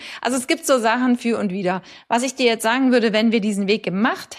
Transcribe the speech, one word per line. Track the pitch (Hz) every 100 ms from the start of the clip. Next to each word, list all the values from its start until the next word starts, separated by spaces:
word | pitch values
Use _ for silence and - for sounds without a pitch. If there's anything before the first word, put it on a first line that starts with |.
| - -
Also | - 254
es | 247
gibt | 330 -
so | 262
Sachen | 220 240 254 240
für | 233 214
und | 208
wider. | 190 180 185 - - _
Was | 240
ich | 262 -
dir | 240
jetzt | 226
sagen | 220 254 262
würde, | 247 220
wenn | 208 226
wir | 220
diesen | 208 196 196
Weg | 220
gemacht | 190 180 247 370 -